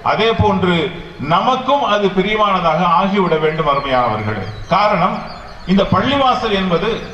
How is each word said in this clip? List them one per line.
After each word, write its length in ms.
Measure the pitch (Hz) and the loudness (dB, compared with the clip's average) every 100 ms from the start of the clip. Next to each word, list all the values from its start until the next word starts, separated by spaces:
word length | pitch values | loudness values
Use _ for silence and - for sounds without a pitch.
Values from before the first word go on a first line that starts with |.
அதே 280 | - 151 220 | 0 2 2
போன்று 600 | 190 208 190 180 170 147 - - - | 2 2 2 2 0 -2 -6 -14 -10
நமக்கும் 640 | 139 175 233 254 - 285 | 0 0 2 0 0 0
அது 240 | 233 208 196 | 2 2 2
பிரியமானதாக 760 | 190 185 214 202 185 170 160 | 0 0 0 2 2 0 2
ஆகிவிட 520 | 180 170 196 202 175 156 | 2 2 2 0 2 2
வேண்டும், 320 | 156 160 156 | 0 0 0
அருமையானவர்களே. 760 | 139 135 127 104 110 107 104 95 - - | 0 0 0 0 -2 -4 -6 -8 -10 -2
காரணம், 480 | 175 208 202 170 - - - - - - | 0 2 2 0 -2 -8 -14 -16 -14 0
இந்த 160 | 196 | 2
பள்ளிவாசல் 680 | 190 190 240 277 262 240 226 | 4 2 2 2 2 2 0
என்பது 480 | 196 185 170 202 220 - | -2 0 0 -2 -4 -8